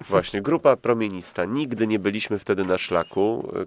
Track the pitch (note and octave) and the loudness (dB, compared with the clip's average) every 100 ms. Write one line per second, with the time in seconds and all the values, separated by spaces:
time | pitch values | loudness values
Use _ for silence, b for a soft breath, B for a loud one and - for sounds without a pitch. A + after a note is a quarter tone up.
0 | - G2 F2 G2+ G#2 D#3+ D3 B2 A#2+ A2+ | 0 2 2 -4 0 4 4 4 2 0
1 | G#2+ F#2 - - F2+ C3+ C#3+ A2 A2+ G#2+ | 0 -4 -8 -4 -2 -2 -2 0 0 2
2 | G2 G#2 - G#2 - G2 F#2 F#2 - F2 | 0 -2 -4 -4 -2 0 0 0 0 -2
3 | E2 G2 G#2 A#2 - F#2+ | 0 0 0 0 -6 -6